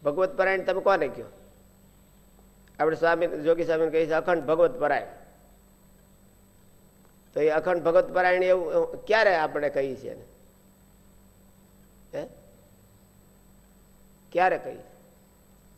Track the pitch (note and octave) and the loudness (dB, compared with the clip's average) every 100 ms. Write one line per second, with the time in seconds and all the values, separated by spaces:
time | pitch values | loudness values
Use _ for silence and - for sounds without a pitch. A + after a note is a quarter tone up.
0 | D3 D3 F#3 F#3 F#3 F#3+ F#3 F#3 F#3+ F#3+ | -4 0 -2 0 0 0 -2 0 2 2
1 | C#3+ A#2 A2 - - - - - - - | 0 -6 -16 -18 -20 -20 -20 -20 -20 -20
2 | - _ - - - - - - D3+ D#3+ | -20 _ -20 -20 -20 -20 -16 -4 -2 0
3 | E3 E3+ E3+ D3 D3+ E3+ D#3+ D#3+ D#3+ D#3+ | 0 2 0 -2 0 0 2 0 0 0
4 | D#3+ D#3+ D#3+ E3+ C#3 D#3+ E3+ - D3 C3+ | 0 0 0 -2 0 2 2 0 -2 -2
5 | G2+ - - - - - - _ - - | -6 -18 -20 -20 -20 -20 -20 _ -20 -20
6 | - - - _ - _ - - - _ | -20 -20 -20 _ -20 _ -20 -20 -20 _
7 | - - _ - D3+ D#3 E3 F3 D#3 F3 | -20 -20 _ 0 2 2 0 0 2 2
8 | F3+ F3+ F3+ F3+ F#3 F#3 E3 E3+ E3 - | 2 2 2 2 2 2 2 -2 -2 -4
9 | - G#3+ G#3 F3 D3+ D3 D3 C#3 C#3 A#2+ | 0 2 4 2 0 -2 -4 -2 -4 -6
10 | A#2 A#2+ - - - _ _ _ - _ | -12 -16 -20 -20 -20 _ _ _ -20 _
11 | - - - - - - _ - - - | -20 -20 -20 -20 -20 -20 _ -20 -20 -20
12 | - C#3 D3+ - - - - - - _ | -14 -12 -12 -16 -20 -20 -20 -20 -20 _
13 | _ _ - _ - - - _ _ - | _ _ -20 _ -20 -20 -20 _ _ -20
14 | - - - E3 F#3 D#3+ C3+ A#2 - - | -20 -20 -6 0 2 0 -6 -14 -18 -20
15 | - - _ _ _ _ - | -20 -20 _ _ _ _ -20